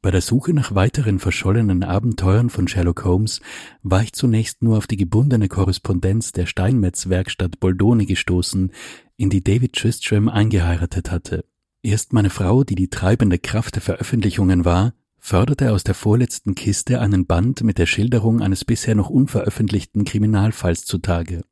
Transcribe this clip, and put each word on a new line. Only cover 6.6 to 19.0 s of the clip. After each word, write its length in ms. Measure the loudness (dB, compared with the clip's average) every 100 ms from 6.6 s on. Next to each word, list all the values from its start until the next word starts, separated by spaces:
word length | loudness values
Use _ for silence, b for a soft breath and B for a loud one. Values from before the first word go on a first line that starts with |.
| 0 2 0 -2 -2 -2 -2 -4 -6 -2
Boldoni 440 | -2 2 2 2
gestoßen, 680 | 2 -2 0 -2 0 -2 -4 B B B B -4
in 140 | 0
die 140 | 0
David 300 | 2 0 0
Tristram 540 | -2 -2 -2 -2 0 2
eingeheiratet 840 | 2 2 2 0 0 -2 -4 -4
hatte. 340 | -6 -6 -8 -8 _ _ _
Erst 300 | -2 -2 0
meine 180 | 2 2
Frau, 340 | 0 2 2
die 100 | 2
die 160 | 0 -2
treibende 480 | 0 0 2 2 0
Kraft 380 | -2 -4 -4 -6
der 60 |
Veröffentlichungen 840 | -4 -4 -2 0 0 2 2 4
war, 280 | 4 2 2 -2 _ _
förderte 520 | -2 0 2 2 2
aus 120 | 0
der 100 | -2
vorletzten 640 | -2 2 2 2 -2 -6 -4
Kiste 440 | -2 -4 -2 0
einen 240 | 2 2
Band 380 | 2 2 2 0
mit 160 | 0 2
der 80 | 0
Schilderung 560 | 0 0 2 2 0
eines 220 | 0 -2
bisher 320 | -2 -4 0
noch 120 | 0